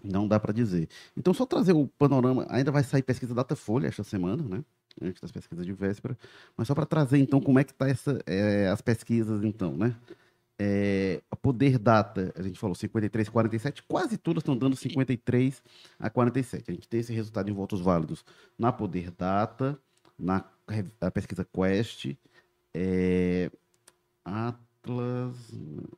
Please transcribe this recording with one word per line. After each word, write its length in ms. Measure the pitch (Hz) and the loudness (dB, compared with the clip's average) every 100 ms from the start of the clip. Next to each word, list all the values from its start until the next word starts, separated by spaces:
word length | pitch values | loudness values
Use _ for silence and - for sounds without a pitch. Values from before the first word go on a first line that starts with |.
Não 240 | 101 95 107 | -4 0 4
dá 140 | 107 | 2
pra 120 | 107 | 2
dizer. 360 | 107 117 90 80 - - - | 0 0 0 -2 -8 -16 -2
Então, 160 | 156 | 2
só 140 | 190 262 | 2 2
trazer 260 | 359 190 | 2 4
o 140 | 160 131 | 4 4
panorama, 600 | - 143 135 123 127 - | 4 4 6 4 2 0
ainda 240 | 113 139 | 0 2
vai 100 | 143 | 2
sair 200 | 127 139 | 2 0
pesquisa 300 | 131 127 120 | 0 -2 -2
Datafolha 540 | 120 120 156 - 117 151 | -4 -2 -4 -2 0 0
esta 160 | - | -4
semana, 400 | 95 101 90 123 | -6 -2 -2 -2
né? 220 | 135 95 156 _ _ - | -4 -6 -10 _ _ -10
Antes 200 | 92 90 | -8 -8
das 100 | 90 | -12
pesquisas 340 | - - 85 | -14 -12 -10
de 80 | 90 | -8
véspera. 460 | 95 98 101 - 127 - - - - | -4 -4 -4 -8 -10 -14 -20 -20 -8
Mas 100 | 113 | -2
só 80 | |
pra 120 | 143 147 | 0 0
trazer, 320 | 156 139 143 | 2 4 6
então, 220 | 135 139 | 6 4
como 180 | 139 131 | 6 4
é 60 | |
que 100 | 143 | 4
tá 140 | - 135 | 0 -2
essa, 300 | 127 - 123 - | 0 -2 -4 -2
é, 420 | 95 104 101 95 | 0 2 2 2
as 80 | 98 | 0
pesquisas, 640 | - 113 - 117 107 107 | 0 -2 0 0 0 0
então, 320 | 107 104 90 71 | -2 -2 -4 0
né? 180 | 117 117 - - _ _ _ - | -2 -2 -12 -20 _ _ _ -4
É, 600 | 101 101 101 98 95 82 - | 0 2 2 0 0 -2 -6
a 60 | |
Poder 420 | - 135 117 139 127 | -4 -2 2 4 4
Data, 560 | 104 110 101 - 92 - | 6 6 4 -2 -4 -4
a 40 | |
gente 140 | 95 90 | -8 -4
falou 200 | 107 87 | -4 -4
cinquenta 300 | 107 - 104 | -4 -2 -2
e 20 | |
três 200 | 110 107 | -2 0
quarenta 280 | 117 110 113 | 2 0 0
e 20 | |
sete, 240 | 143 - | -4 -8
quase 340 | - - 339 220 | -4 -2 -2 -2
todas 260 | - 165 | -2 -2
estão 140 | 156 127 | 0 0
dando 200 | 135 131 | 0 0
cinquenta 360 | 131 123 131 | -4 -2 -2
e 40 | 123 | -2
três 440 | - 123 131 131 _ - - - | 0 2 2 -2 _ -20 -20 -8
a 100 | 107 | -6
quarenta 300 | - 120 123 | 2 2 2
e 60 | |
sete. 260 | 127 - - | -4 -8 -8
A 40 | |
gente 140 | 87 - | -10 -4
tem 120 | 117 | -6
esse 120 | 117 | -4
resultado 380 | 113 107 107 98 | -6 -6 -4 -4
em 20 | |
votos 280 | 98 98 101 | -4 -4 -2
válidos 440 | 90 85 78 82 - - _ - | 2 2 0 -8 -12 -20 _ -2
na 140 | 117 | -2
Poder 400 | 120 104 90 87 | 0 -4 -4 -8
Data, 680 | - 90 98 110 - 135 147 _ _ _ - | -6 -2 0 -2 -2 -6 -6 _ _ _ -8
na 280 | 85 95 - _ - | -2 -2 -4 _ -8
re-, 160 | 110 92 - | -6 -6 -4
a 100 | 90 | -4
pesquisa 340 | 101 - 90 | -2 -6 -6
Quest, 720 | 87 - 95 98 113 - 135 139 _ _ _ _ _ | -6 -2 0 2 -2 -6 -10 -10 _ _ _ _ _
é, 800 | - 92 92 92 90 90 90 87 - _ _ _ _ _ _ | -6 -2 0 2 2 2 0 -2 -6 _ _ _ _ _ _
Atlas, 1120 | - 104 117 117 _ _ - 123 123 123 127 123 120 110 151 143 - | -10 -6 -6 -8 _ _ -8 -6 -4 -4 -6 -10 -16 -14 -12 -12 -14